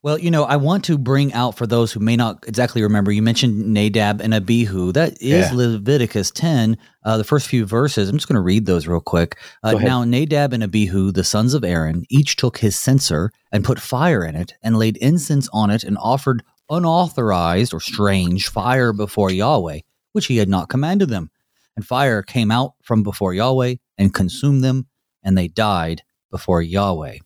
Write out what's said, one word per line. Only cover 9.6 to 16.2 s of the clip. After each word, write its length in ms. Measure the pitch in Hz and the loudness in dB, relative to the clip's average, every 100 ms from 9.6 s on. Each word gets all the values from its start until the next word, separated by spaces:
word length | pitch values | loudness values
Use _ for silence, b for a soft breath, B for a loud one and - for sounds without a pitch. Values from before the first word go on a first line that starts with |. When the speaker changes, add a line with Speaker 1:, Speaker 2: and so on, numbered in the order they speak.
Speaker 1:
Uh, 100 | 110 | -2
Speaker 2:
Go 60 | 110 | 2
ahead. 100 | 123 | 2
Speaker 1:
"Now 160 | 127 | 2
Nadab 500 | 120 120 151 147 143 | 0 0 0 0 0
and 100 | 123 | -2
Abihu, 480 | 104 107 101 95 95 | -2 0 0 0 0
the 120 | 95 | 0
sons 300 | 92 107 123 | 0 0 2
of 100 | 143 | 0
Aaron, 420 | 101 85 78 82 - | 0 0 0 -4 2
each 260 | 135 143 - | 2 2 0
took 220 | 123 - | -2 -2
his 180 | 110 - | -4 -2
censer 560 | - 135 - 78 98 _ _ | 0 2 2 -2 -2 _ _
and 120 | 104 | -2
put 160 | 107 123 | 0 -2
fire 440 | - 127 170 127 82 | -4 -2 0 0 -2
in 100 | 78 | -6
it 200 | 87 - | -10 -8
and 120 | 113 113 | -2 2
laid 200 | 110 107 | 2 2
incense 500 | 127 170 - 143 135 | 2 2 0 -2 0
on 160 | 107 104 | 0 0
it 140 | 110 | 0
and 160 | - 101 | -2 -4
offered 420 | 110 139 | -2 -2